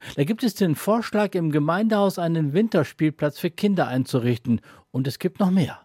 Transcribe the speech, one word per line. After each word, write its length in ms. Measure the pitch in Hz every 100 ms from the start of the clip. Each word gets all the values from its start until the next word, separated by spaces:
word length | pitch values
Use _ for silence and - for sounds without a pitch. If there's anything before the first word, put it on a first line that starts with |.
| - -
Da 80 |
gibt 180 | 143 220
es 120 | 240
den 200 | - 185
Vorschlag, 600 | 143 - 226 220 214 208
im 160 | 185 165
Gemeindehaus 680 | 151 147 175 220 208 196 185
einen 340 | 170 165 147
Winterspielplatz 840 | 156 226 185 147 - 156 147 147 -
für 120 | 175
Kinder 380 | - 208 185 135
einzurichten. 720 | 127 123 131 120 117 - 113 - - _
Und 120 | 123 135
es 100 | -
gibt 220 | 180 -
noch 100 | 196
mehr. 300 | 190 139 -